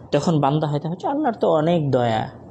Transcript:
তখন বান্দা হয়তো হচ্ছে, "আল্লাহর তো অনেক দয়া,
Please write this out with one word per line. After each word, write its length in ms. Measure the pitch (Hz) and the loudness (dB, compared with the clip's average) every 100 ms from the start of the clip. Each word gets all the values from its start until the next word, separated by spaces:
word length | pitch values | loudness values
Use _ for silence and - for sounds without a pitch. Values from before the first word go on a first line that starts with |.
| - | -2
তখন 280 | 147 180 156 | 0 2 2
বান্দা 280 | 139 151 156 | 2 2 0
হয়তো 220 | 147 160 | -4 -4
হচ্ছে, 180 | 180 381 | -6 -4
"আল্লাহর 260 | 285 294 | -2 -2
তো 180 | 220 202 | 0 2
অনেক 400 | 160 156 175 147 | 2 2 2 2
দয়া, 380 | 127 120 110 113 - - | 2 2 0 -4 -10 -18